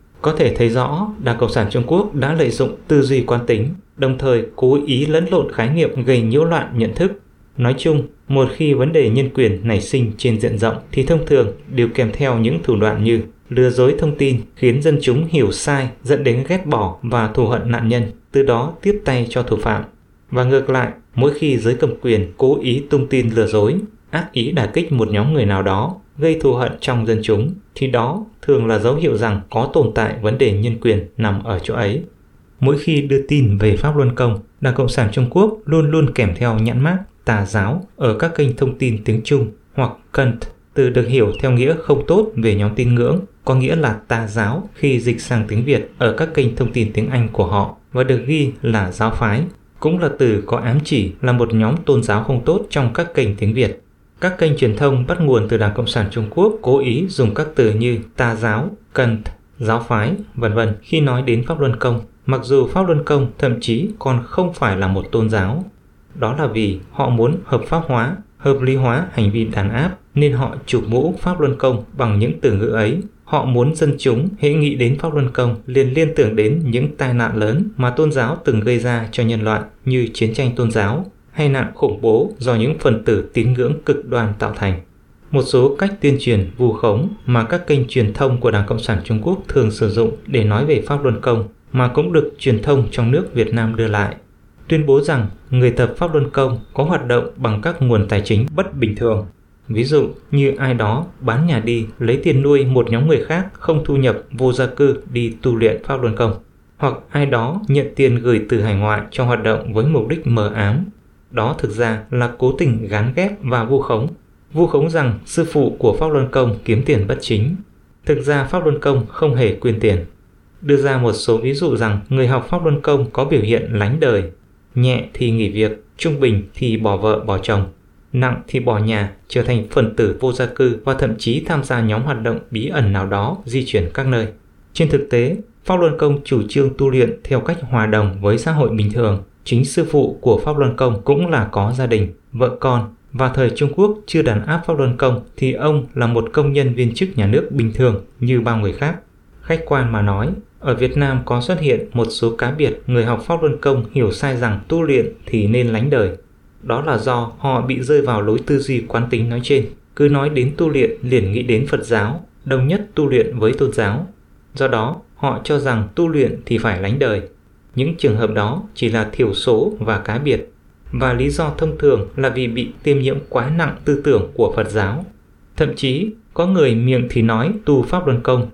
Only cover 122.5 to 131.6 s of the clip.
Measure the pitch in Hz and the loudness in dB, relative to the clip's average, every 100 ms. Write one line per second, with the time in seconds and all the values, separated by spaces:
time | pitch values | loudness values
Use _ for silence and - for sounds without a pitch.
122.5 | 180 160 139 - 139 123 - 139 139 104 | -2 0 0 2 0 0 -2 0 0 2
123.5 | 117 - 110 101 151 143 104 92 - _ | 0 0 -2 0 2 2 2 -2 -10 _
124.5 | _ _ 120 127 120 - - 123 113 101 | _ _ 0 2 0 -4 -4 -2 0 0
125.5 | 104 107 - - - 165 143 131 101 98 | 0 0 -2 -12 -6 -4 0 2 2 -2
126.5 | - 127 113 110 98 107 107 110 95 - | -4 -2 0 0 0 2 0 0 -4 0
127.5 | 101 92 - _ _ _ 127 127 139 - | -2 -2 -8 _ _ _ -2 -2 -4 -6
128.5 | 135 120 107 107 107 101 - _ 127 117 | -4 -2 0 0 0 -4 -8 _ -2 0
129.5 | 120 101 143 113 107 107 - 131 123 120 | -2 0 0 2 2 0 0 -2 -2 -4
130.5 | - 127 113 147 156 135 110 120 120 117 | 0 0 0 -2 -2 -2 -2 -2 -2 -2
131.5 | 151 | -4